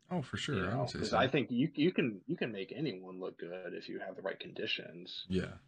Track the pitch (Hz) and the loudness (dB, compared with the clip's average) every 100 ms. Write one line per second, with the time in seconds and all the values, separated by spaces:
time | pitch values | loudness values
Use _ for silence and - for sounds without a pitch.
0 | - 180 123 98 - 104 92 87 87 - | -4 -4 -2 -4 0 0 2 2 0 0
1 | 107 110 131 151 113 120 160 - 165 - | 2 4 6 4 4 4 4 6 4 6
2 | 139 98 - - 117 101 92 104 151 92 | 2 0 -4 0 0 -2 -4 -2 -2 -2
3 | 92 92 90 87 85 92 90 90 85 85 | -8 -6 -6 -6 -8 -6 -6 -8 -6 -6
4 | 80 - 90 85 90 - 110 - - 87 | -6 -4 -4 -4 -8 -4 -2 -2 -4 -12
5 | 90 - 92 92 87 87 | -10 -10 -2 0 0 -8